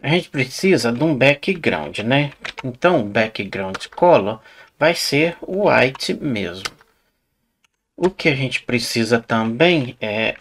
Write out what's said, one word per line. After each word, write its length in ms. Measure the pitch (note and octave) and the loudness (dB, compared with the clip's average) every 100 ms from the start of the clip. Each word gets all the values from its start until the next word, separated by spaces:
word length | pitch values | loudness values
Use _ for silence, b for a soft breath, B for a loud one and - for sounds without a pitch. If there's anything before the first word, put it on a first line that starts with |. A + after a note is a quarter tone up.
a 60 | C#3 | -2
gente 200 | F3 - | 0 0
precisa 600 | C#3+ B2+ - F#3+ D#3+ A#2 | -4 -4 0 2 2 2
de 120 | A#2+ | 0
um 120 | D#3 C3+ | 0 4
background, 840 | C3+ C#3+ - F3+ B2 F2 D2+ F2+ | 4 4 -2 -2 -2 -2 -4 -6
né? 320 | G#2+ C#3 C#3+ - - - | 0 0 0 -6 -16 -10
Então 360 | C3 A#2+ F3 B2+ | -10 0 2 2
o 60 | G#2 | 0
background 720 | G#2 A2 - G2 G2 F#2+ F#2+ - - | 0 -2 -4 -8 -6 -8 -8 -12 2
color 460 | F3 C#3+ G2 A2+ B B B _ | 4 6 2 -6 B B B _
vai 160 | D3+ | 0
ser 440 | - - C#3+ E3 E3 | 0 0 0 0 -2
o 280 | - F#3+ G3 | -6 0 2
white 440 | B2 B2+ C3+ - - | 4 2 0 -6 -4
mesmo. 600 | D3+ A2 F2 F#2 F#2+ - _ _ _ _ _ _ _ _ _ _ _ - | -4 -4 -4 -8 -12 -16 _ _ _ _ _ _ _ _ _ _ _ -2
O 160 | F3+ | -2
que 180 | - E3 | 0 0
a 60 | C3+ | 0
gente 260 | C3 - | -2 -4
precisa 580 | - B2 - A#2+ A2 A#2 | -2 -4 -2 -2 0 0
também 800 | - A#2 A2+ A#2 E3+ F3 B2 - | 0 -2 -2 2 2 2 -2 -6
é 360 | G#2+ G#2 A2 - | -6 -2 -2 -4